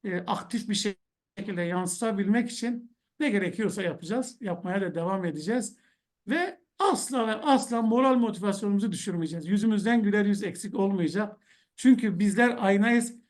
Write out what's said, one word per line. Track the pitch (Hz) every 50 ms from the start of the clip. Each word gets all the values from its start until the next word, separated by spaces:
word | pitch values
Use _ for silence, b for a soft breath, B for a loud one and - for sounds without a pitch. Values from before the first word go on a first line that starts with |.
| _
e, | 202 180 180
aktif | 180 - - 175 - - - 233 - -
bir | 208 196 - 208 190 _ _ _ _ _ _ _ _ -
şekilde | 196 208 196 175
yansıtabilmek | 175 170 180 180 185 180 - - 233 226 214 196 202 196 214 240 240 240
için | - - - 233 247 240 - - _ _ _ _ _ _
ne | 302 285
gerekiyorsa | 208 202 185 175 180 - 220 190 - 208 190
yapacağız, | 175 160 - - 165 214 254 254 - - _
yapmaya | 247 196 175 180 180 185 180 196
da | 196 175 147
devam | 165 165 175 190 196 180
edeceğiz. | 175 147 151 151 175 226 254 214 - - b b b b b b _ _ _ _ 196
Ve | 240 330 359 381 359 _ _ _ _ _
asla | 381 403 330 - - - 254 254 226 220
ve | 214
asla | 220 - 294 269 254 269 - 240 233
moral | 226 220 226 240 262 269 262
motivasyonumuzu | 254 233 220 202 180 185 202 196 202 - 208 202 202 202 226
düşürmeyeceğiz. | 170 - - - 175 170 165 156 160 170 147 165
Yüzümüzden | 196 208 208 226 214 202 175 220 233 233 214
güler | 202 202 208 208
yüz | 202 202 196 -
eksik | 185 170 - - 202 -
olmayacak. | 262 196 196 196 185 170 151 170 196 214 202 - b b b b b b b _
Çünkü | - - 254 262 247 - 214 180 170
bizler | 208 202 196 196 240 240 233 -
aynayız. | 240 196 196 196 208 233 240 240 233 - - - _